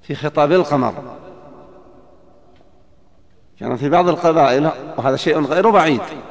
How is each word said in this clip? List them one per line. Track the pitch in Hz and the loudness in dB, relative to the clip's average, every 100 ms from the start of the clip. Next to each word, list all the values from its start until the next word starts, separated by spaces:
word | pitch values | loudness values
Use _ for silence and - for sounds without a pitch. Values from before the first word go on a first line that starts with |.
في | - | -10
خطاب | 139 147 147 147 | -8 -4 0 2
القمر، | 185 170 143 120 90 127 - - - - - - - - - - - - - - - - - - - _ - - - - - | 2 2 0 -2 -4 -16 -18 -20 -20 -20 -20 -20 -20 -20 -20 -20 -20 -20 -20 -20 -20 -20 -20 -20 -20 _ -20 -20 -20 -20 -10
كان | 120 123 | -6 -4
في | 139 | 0
بعض | 175 180 | 2 2
القبائل، | 160 170 160 135 131 156 127 147 - | 2 2 4 4 4 0 -4 -10 -4
وهذا | 127 135 | -2 -2
شيء | 170 165 | -2 -2
غير | 139 160 - | 0 2 4
بعيد | 202 160 123 95 147 - | 4 2 0 -4 -14 -18